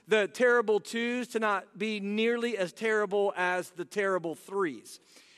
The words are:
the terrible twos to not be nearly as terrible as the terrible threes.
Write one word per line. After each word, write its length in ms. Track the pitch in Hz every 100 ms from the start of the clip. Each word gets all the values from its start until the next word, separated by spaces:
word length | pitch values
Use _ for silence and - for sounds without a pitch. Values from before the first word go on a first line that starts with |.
| -
the 220 | 214 196
terrible 500 | - 247 240 220 208
twos 480 | - 226 233 247 240
to 120 | 226
not 360 | 214 196 - 170
be 220 | 214 208
nearly 580 | 196 208 226 240 240 196
as 160 | 175
terrible 600 | - 220 214 208 208 202 180
as 340 | 180 180 175
the 140 | 165
terrible 520 | 170 208 196 185 165 151
threes. 640 | - 196 175 113 - - _ - -